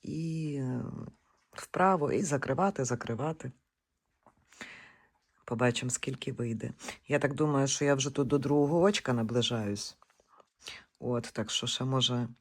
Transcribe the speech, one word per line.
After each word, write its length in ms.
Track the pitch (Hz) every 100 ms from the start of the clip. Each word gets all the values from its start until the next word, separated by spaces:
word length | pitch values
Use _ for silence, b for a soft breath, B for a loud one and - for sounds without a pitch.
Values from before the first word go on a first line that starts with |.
І, 520 | - 156 165 160 156 143
е, 240 | 131 127 - - - - _ _ _
вправо, 600 | - - - 185 185 143
і 100 | -
закривати, 640 | 185 139 131 135 196 196
закривати. 680 | 127 120 - 113 143 160 139 - _ _ _ _ _ _ _ _ _ B B B B B B _ _ _
Побачимо, 460 | - 117 123 120 127
скільки 420 | - - 131 -
вийде. 380 | 127 120 113 120 - B B _
Я 100 | 143
так 160 | 143
думаю, 340 | 139 156 143 139
що 160 | -
я 100 | 143
вже 160 | 139 139
тут 180 | 139 135
до 100 | 143
другого 420 | - 147 143 170
очка 320 | 190 202 -
наближаюсь. 840 | 120 113 120 117 120 104 104 - - _ _ _ _ _ _ B B B _
От, 300 | - 123 -
так 180 | - 107
що 160 | - 127
ще, 180 | -
може, 440 | 127 131 127 123 120 -